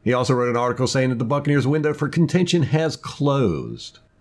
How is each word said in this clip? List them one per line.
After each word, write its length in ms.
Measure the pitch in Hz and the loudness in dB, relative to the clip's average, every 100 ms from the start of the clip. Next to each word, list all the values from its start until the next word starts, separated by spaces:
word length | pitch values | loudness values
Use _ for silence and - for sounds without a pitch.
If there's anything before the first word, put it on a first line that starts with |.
He 100 | 107 | 0
also 200 | 123 123 | 0 2
wrote 160 | 127 123 | 2 2
an 80 | 120 | 0
article 300 | 123 120 127 | 0 0 0
saying 220 | 135 127 | 0 0
that 100 | 120 | -2
the 60 | 117 | -2
Buccaneers' 400 | 143 143 143 127 | -2 0 0 2
window 280 | 151 151 | 0 0
for 140 | 147 143 | -2 -2
contention 560 | 165 170 180 180 170 | 2 2 2 2 2
has 320 | 131 156 160 - | 2 2 0 -4
closed. 1040 | - - 143 139 113 76 58 58 - - _ _ | -14 -2 0 2 0 -2 -6 -12 -16 -20 _ _